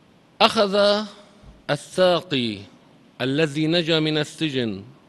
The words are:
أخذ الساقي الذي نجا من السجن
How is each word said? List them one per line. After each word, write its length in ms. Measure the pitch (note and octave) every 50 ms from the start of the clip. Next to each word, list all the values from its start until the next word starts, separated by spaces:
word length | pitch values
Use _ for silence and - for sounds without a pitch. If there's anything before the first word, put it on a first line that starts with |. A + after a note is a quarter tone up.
| _ _ _ _ _ _ _ -
أخذ 640 | G#3 A3 G#3 A3 G#3 G3 F#3+ G#3 G3+ G3+ G3+ G#3+ G#3+ G3+ - - - - - - - - - - _ -
الساقي 880 | D3 - - - - F#3 F#3 F3+ F3 D#3+ - - D3 C3 A#2+ A2+ G#2 F#2+ G2+ - - - _ _ - - _ _ _ -
الذي 460 | B2 C3 C3+ D3+ D#3+ D3 C#3 D#3 D#3
نجا 320 | D#3 E3+ F3 D#3+ D#3 E3 D#3
من 180 | D#3 D#3 D3+
السجن 640 | D3+ D3+ - - - E3 D#3 C3 C3 A#2+ A2 G2 G2 G#2 B2 - - _